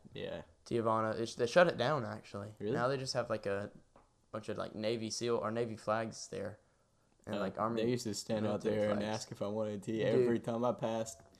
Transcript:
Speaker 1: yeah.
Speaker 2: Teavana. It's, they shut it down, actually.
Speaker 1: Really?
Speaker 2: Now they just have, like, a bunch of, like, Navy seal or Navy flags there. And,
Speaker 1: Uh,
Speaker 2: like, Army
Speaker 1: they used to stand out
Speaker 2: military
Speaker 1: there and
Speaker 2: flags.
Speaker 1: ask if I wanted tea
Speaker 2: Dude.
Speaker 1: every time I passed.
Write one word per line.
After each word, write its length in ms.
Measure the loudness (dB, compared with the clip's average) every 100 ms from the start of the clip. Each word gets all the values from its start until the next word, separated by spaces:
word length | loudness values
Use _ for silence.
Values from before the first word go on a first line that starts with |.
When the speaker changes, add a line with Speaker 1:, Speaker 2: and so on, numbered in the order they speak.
| -14 -10
Speaker 1:
yeah. 180 | -8 -8 -12 _ -2
Speaker 2:
Teavana. 500 | 0 2 2 2 0
It's, 160 | -4
they 120 | 0 4
shut 200 | 6 6
it 80 | 4
down, 260 | 0 0
actually. 440 | -2 -8 -10 -10 -10 -6
Speaker 1:
Really? 140 | -2
Speaker 2:
Now 140 | 2 2
they 80 | 0
just 160 | -2
have, 140 | -4 -2
like, 160 | -2 -2
a 240 | -2 -4 -12 -20 -20 _ _ _
bunch 160 | -10 -6
of, 80 | -6
like, 160 | -6
Navy 360 | -4 -2 -2 -2
seal 260 | -2 0 2
or 140 | 0
Navy 260 | 0 -2 -2
flags 520 | 0 0 -2 -8 -8
there. 280 | -6 -6 -10 _ _ _ _ _ _ -6
And, 100 | -2
Speaker 1:
Uh, 40 |
Speaker 2:
like, 180 | -2 0
Army 220 | 0 2
Speaker 1:
they 80 | 2
used 140 | 2
to 100 | -2
stand 320 | -4 0 0 2
out 180 | 2
Speaker 2:
military 120 | 2 2
Speaker 1:
there 140 | 2
and 100 | 2
Speaker 2:
flags. 160 | 0 -2
Speaker 1:
ask 160 | -6
if 100 | -4
I 40 | -2
wanted 340 | 0 -2 -2
tea 160 | -2 2
Speaker 2:
Dude. 80 | 4
Speaker 1:
every 320 | 6 6 4
time 240 | 0 0
I 80 | 0
passed. 480 | 2 0 0 -4 -8 -20